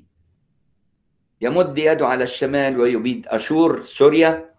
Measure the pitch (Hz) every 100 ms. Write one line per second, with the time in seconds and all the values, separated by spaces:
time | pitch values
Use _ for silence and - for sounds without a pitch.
0 | _ _ _ _ _ _ _ _ _ _
1 | _ _ _ _ 120 170 156 143 156 160
2 | 131 127 123 - 135 143 135 127 120 117
3 | 120 123 - 113 - 160 165 - - -
4 | 143 156 160 160 -